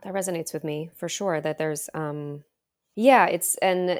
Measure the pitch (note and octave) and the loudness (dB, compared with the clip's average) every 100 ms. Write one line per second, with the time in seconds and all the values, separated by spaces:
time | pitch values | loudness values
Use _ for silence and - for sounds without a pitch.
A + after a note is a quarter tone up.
0 | G3 F#3+ F#3 E3+ D#3+ D#3 D#3 D3+ E3 - | -8 -4 -4 -4 -6 -6 -6 -6 -8 -10
1 | E3+ - G3 D#3 D#3 D3+ D#3 D3 - D#3+ | -8 -4 -2 -2 -2 -2 -2 -4 -8 -6
2 | D3+ D3 D3 C#3+ - _ _ _ _ G#3 | -6 -6 -8 -12 -16 _ _ _ _ 2
3 | B3+ A#3+ F3 E3+ - - F#3+ F3+ F3+ | 6 8 6 2 -2 0 2 2 0